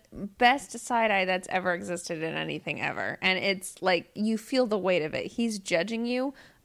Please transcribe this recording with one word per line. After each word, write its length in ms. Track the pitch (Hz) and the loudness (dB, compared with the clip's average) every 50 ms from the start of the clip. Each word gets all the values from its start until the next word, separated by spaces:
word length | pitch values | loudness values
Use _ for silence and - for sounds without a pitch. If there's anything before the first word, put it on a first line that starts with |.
| - - | -20 -16
best 600 | - - 190 202 - - 247 240 254 285 - - - 240 | -12 -10 -10 -8 0 4 6 6 6 4 0 -8 -12 -10
side 320 | - - 247 233 226 214 | -4 -2 0 2 4 4
eye 140 | 202 196 190 | 4 2 2
that's 220 | 185 185 185 185 - | 2 2 0 0 -2
ever 240 | - 185 180 180 175 | -2 0 0 0 0
existed 480 | 175 202 196 175 175 - - 170 156 160 | -2 -2 -4 -6 -6 -6 -6 -6 -4 -4
in 100 | 160 151 | -4 -4
anything 460 | 156 160 156 147 156 - 160 143 - | -4 -4 -4 -4 -6 -6 -6 -6 -4
ever. 380 | - - - - 98 98 - - | -4 -4 -2 -2 -4 -4 -4 0
And 160 | - 185 185 | 0 0 2
it's 440 | 180 - 196 190 190 - - - - 180 | 2 2 0 -2 -2 -4 -12 -8 -2 2
like, 260 | 185 180 170 - - - | 2 2 2 0 -2 -4
you 220 | - 214 220 220 220 | -2 0 0 0 -2
feel 260 | - - 269 254 254 | -2 0 2 2 2
the 120 | 214 214 196 | 2 2 0
weight 220 | 185 190 180 170 151 | 2 4 4 2 2
of 100 | 156 - | 0 -4
it. 140 | 131 - - - | -4 -6 -6 -4
He's 260 | - 233 233 214 196 | -2 -2 -2 -2 -4
judging 460 | - - 175 165 175 214 226 226 233 | -2 0 2 2 2 0 -2 -4 -4
you 260 | 240 247 254 254 285 - - - - _ _ | -2 -2 -2 -2 -4 -6 -10 -18 -20 _ _